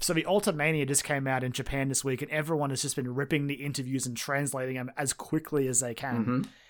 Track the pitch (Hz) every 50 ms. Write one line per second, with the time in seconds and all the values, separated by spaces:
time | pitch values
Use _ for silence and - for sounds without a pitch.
0 | - - 180 170 - 175 190 208 202 208 170 147 147 160 160 151 139 135 143 -
1 | - - 147 139 135 135 131 127 127 127 120 - 127 - 143 139 135 135 131 -
2 | - 135 131 123 143 - 151 156 151 160 165 147 147 139 135 127 - 135 - 143
3 | 127 123 123 135 143 139 165 147 143 143 143 127 143 143 135 - 131 131 135 131
4 | 123 127 120 - - - 139 139 143 139 139 131 131 131 131 127 127 127 - -
5 | 147 131 - - - - 156 160 156 - 151 143 135 127 123 - 127 120 113 -
6 | 143 135 127 117 107 123 123 135 190 - - - -